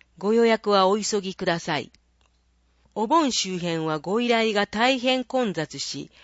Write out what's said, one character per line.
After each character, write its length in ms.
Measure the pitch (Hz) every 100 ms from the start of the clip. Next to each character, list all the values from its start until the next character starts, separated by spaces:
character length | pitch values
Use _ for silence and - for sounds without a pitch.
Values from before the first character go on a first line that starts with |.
| _ -
ご 160 | 202
予 100 | 226
約 260 | 226 220 208
は 180 | 202 190
お 100 | 214
急 220 | 196 208
ぎ 140 | 190
く 100 | 180
だ 160 | 185 170
さ 180 | - 147
い。 140 | - _ _ _ _ _ _ _ _ _ _
お 120 | - 220
盆 240 | 330 285
周 280 | 214 190 185
辺 200 | 170 165 160
は 140 | 156
ご 200 | 156 214
依 80 | 240
頼 240 | 233 226
が 140 | 208 202
大 320 | 208 247 269
変 240 | 254 254
混 300 | 247 262 233
雑 240 | 160 151 139
し、 320 | - 139 160 _